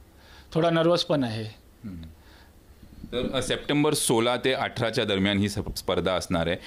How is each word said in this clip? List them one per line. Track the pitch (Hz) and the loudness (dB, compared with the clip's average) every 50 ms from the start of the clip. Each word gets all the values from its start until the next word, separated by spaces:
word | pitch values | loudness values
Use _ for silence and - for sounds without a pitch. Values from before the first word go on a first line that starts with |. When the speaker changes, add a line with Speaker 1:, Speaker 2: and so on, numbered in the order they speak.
| - - - - - - - - - - - | -20 -20 -20 -20 -20 -20 -20 -20 -20 -6 -2
Speaker 1:
थोडा | 160 165 170 | 0 2 2
नर्वस | 165 165 160 170 175 - - | 2 4 4 4 4 2 2
पण | - 160 143 127 | 0 0 0 0
आहे. | 113 107 113 110 | -2 -4 -6 -8
Speaker 2:
हम्म. | 110 - - - - - - - 104 90 85 80 80 80 - - - - - - - - - - - - - - - - - - - | -8 -12 -18 -20 -20 -20 -16 -14 -12 -12 -12 -14 -16 -18 -20 -20 -20 -20 -20 -20 -20 -20 -20 -20 -20 -20 -20 -20 -20 -18 -18 -14 -8
तर, | - 123 123 - 131 131 | -6 -6 -4 -2 -2 -2
अ, | |
सप्टेंबर | 120 - 123 113 - - 143 147 147 151 147 | -2 -2 -4 -4 -2 0 2 2 4 2 2
सोळा | - - - 127 113 113 120 123 | 0 0 2 2 4 4 2 0
ते | 117 - 131 131 | 2 2 0 0
अठराच्या | - 113 101 - - 120 113 107 127 110 | 2 0 -4 -2 -2 -2 0 0 0 0
दरम्यान | 104 101 95 95 101 101 98 | 2 2 2 2 2 4 2
ही | 104 101 | 2 0
स्प-, | 101 104 87 - - - | 0 -4 -6 -6 -8 -8
स्पर्धा | - - 90 87 82 92 90 | -4 -2 -2 0 2 0 0
असणार | 87 - - 92 85 82 82 | 0 -2 -2 -2 0 0 0
आहे. | 90 - - | -2 -4 -6